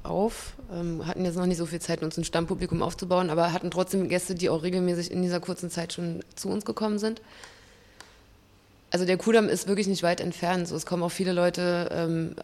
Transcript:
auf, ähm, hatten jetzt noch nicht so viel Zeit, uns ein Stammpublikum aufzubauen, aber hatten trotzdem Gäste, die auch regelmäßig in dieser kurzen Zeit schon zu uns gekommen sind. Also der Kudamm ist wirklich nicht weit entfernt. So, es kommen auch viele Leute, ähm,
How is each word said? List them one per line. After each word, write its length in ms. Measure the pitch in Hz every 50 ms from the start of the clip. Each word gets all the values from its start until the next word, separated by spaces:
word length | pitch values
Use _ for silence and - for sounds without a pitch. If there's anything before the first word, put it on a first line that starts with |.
| -
auf, 500 | - 165 175 202 226 - - - - - - - -
ähm, 320 | 185 170 175 170 165 160 165
hatten 200 | 165 - - 185
jetzt 120 | 180 165
noch 100 | 180 180
nicht 100 | 180 180
so 100 | 165 170
viel 140 | 156 170 165
Zeit, 240 | - - 170 160 -
uns 120 | 160 -
ein 60 | -
Stammpublikum 580 | 165 - - 165 165 165 190 - 185 180 170 170
aufzubauen, 480 | - 175 170 - 190 180 180 180 185 170
aber 240 | 151 165 170 170
hatten 200 | 156 180 - 175
trotzdem 360 | 165 180 185 180 - 196 180 -
Gäste, 280 | 180 180 - - 190
die 120 | 170 180 -
auch 140 | 160 165
regelmäßig 480 | 151 185 180 185 180 180 175 170 175 -
in 100 | - 180
dieser 200 | 180 175 180 175
kurzen 280 | 180 - 180 - 180 175
Zeit 240 | - 175 165 170
schon 280 | - - 175 170 165 175 - - -
zu 120 | - - 190
uns 160 | 196 214 208
gekommen 360 | 226 214 - 214 214 214 208
sind. 200 | 208 220 226 - - - - - - - - - - - - - - - - - - - - - - - - - - - - - _ - - - - -
Also 120 | - 175 185
der 120 | 180 185
Kudamm 320 | 185 - 220 226 226 214 175
ist 180 | 175 185 -
wirklich 220 | 185 202 190 208 190
nicht 160 | 190 170 -
weit 160 | 170 180 175
entfernt. 480 | 170 175 170 - - 170 185 180 170 -
So, 80 | -
es 100 | 156 -
kommen 160 | - 180 175
auch 80 | 170 175
viele 220 | - - 190 185
Leute, 560 | 185 175 175 180 180 180 180 175 175 175 175 -
ähm, 440 | - 170 170 165 165 165 165 160 - -